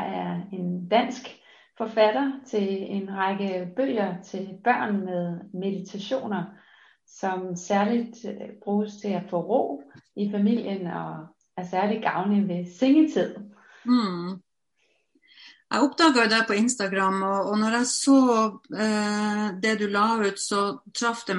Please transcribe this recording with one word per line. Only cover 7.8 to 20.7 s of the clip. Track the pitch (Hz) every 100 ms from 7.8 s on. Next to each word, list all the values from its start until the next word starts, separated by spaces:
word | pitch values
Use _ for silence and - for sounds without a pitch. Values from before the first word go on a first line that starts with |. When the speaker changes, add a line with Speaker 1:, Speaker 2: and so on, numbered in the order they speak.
| 208 240 - -
Speaker 1:
eh, | 202 - - -
bruges | - 208 214 -
til | 208
at | 180 -
få | 175
ro | 170 240 - 277 - - _ -
i | 208
familien | 202 208 240 - 190 175
og | 170 160 160 160 _ _ -
er |
særligt | 180 185 208 -
gavnlige | - 165 196 208 180
ved | 175 175 -
sengetid. | 262 302 - 247 - - - - - -
Speaker 2:
Mm. | 233 247 202 175 180 190 _ _ _ _ _ _ _ _ _ - - - -
Jeg | -
oppdaget | 277 - 330 247 220
deg | 220 226
på |
Instagram, | 202 240 - 196 190 190 190 190
og, | 196 185
og | 214
når | 220 240
jeg | 240
så, | - - 269 254 226 220 196 - 185
eh, | 220 214 208 208 208 208 208 185
det | 220 220
du | 208
la | 202 220 226
ut, | 202 196
så | - 202 202